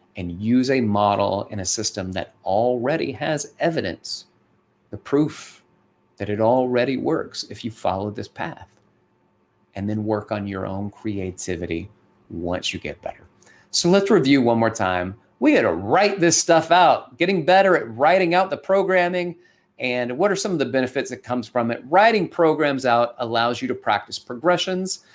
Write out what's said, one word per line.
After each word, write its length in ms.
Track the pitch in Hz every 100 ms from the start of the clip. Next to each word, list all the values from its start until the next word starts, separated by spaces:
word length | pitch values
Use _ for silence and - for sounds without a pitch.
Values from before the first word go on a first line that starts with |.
| _ -
and 160 | 87
use 400 | 87 107 123 131
a 80 | 135
model 720 | 113 101 104 101 101 98 -
and 80 | 104
a 60 | 92
system 480 | - 107 - 92
that 200 | 90 - _ 95
already 680 | 98 120 123 123 160 -
has 420 | 113 147 151 - -
evidence, 680 | 160 160 98 71 - - - _ _ _ _ _ -
the 60 | 107
proof 640 | - 143 151 - - - _ _ _ _ _ -
that 120 | 101
it 100 | 104
already 560 | 110 127 127 123 127 131
works 480 | 135 160 - - -
if 160 | 107 113
you 40 |
follow 400 | - 95 95 104
this 200 | 101 107
path, 500 | - 165 - - _ _ _ _ _ _ _ _ _ _ 101
and 140 | 101
then 160 | 107 107
work 260 | 107 104
on 160 | 104 101
your 180 | 98 98
own 240 | 95 101
creativity 1000 | - 110 101 92 87 - 87 87 82 101 _ _ _ -
once 440 | 90 85 90 -
you 60 | 87
get 220 | 73 73
better. 260 | - - - _ _ _ _
So 180 | - 170
let's 200 | 196 196
review 320 | 185 131 139
one 160 | 120 113
more 120 | 113
time. 460 | 110 95 92 90 101 _ -
We 160 | 277 269
gotta 180 | 113
write 480 | 82 98 165 202 202
this 160 | 170 156
stuff 340 | - 165 160
out, 460 | 175 170 123 - -
getting 260 | 175 190
better 320 | 151 190 196 160
at 180 | 117 110
writing 360 | 147 185 180
out 160 | 175 190
the 60 | 139
programming. 800 | - 196 180 185 175 180 175 165 _ _ _ -
And 400 | 127 123 120 123
what 140 | 202
are 60 | 185
some 160 | 214
of 60 | 170
the 60 | 127
benefits 440 | 131 123 139 131
that 120 | 127
comes 280 | - 123 113
from 200 | 123 117
it? 140 | 117 127
Writing 400 | 175 220 220 170
programs 560 | - 165 151 151 135 123
out 300 | 120 120 -
allows 440 | 117 117 117 120
you 60 | 127
to 80 | 127
practice 420 | - 104 - -
progressions. 840 | - 123 156 175 180 185 185 - _